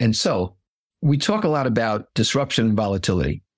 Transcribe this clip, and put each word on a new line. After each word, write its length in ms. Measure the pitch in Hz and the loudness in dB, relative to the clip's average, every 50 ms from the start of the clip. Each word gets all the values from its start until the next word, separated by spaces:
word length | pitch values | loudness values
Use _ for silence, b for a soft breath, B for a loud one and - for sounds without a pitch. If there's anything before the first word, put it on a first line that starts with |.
And 160 | 117 113 110 | 0 0 0
so 400 | - - 180 - - 90 92 - _ _ _ _ _ _ _ _ - | 2 0 0 0 0 -2 -4 -8 _ _ _ _ _ _ _ _ -2
we 140 | - 143 147 | 0 0 2
talk 280 | 143 - - 208 214 214 | 2 0 0 0 0 0
a 40 | 160 | 0
lot 200 | 151 143 131 127 | 0 0 0 0
about 440 | 110 120 113 110 107 107 - _ - | 0 0 0 0 -2 -4 -6 _ -2
disruption 520 | - 110 - - 139 139 - - 135 113 | -2 -2 0 0 -2 -2 0 0 0 0
and 100 | 110 104 | 2 2
volatility. 680 | 107 107 101 98 92 - - 92 87 - - - - _ _ _ | 0 0 0 -2 -2 0 0 0 0 0 -2 -4 -6 _ _ _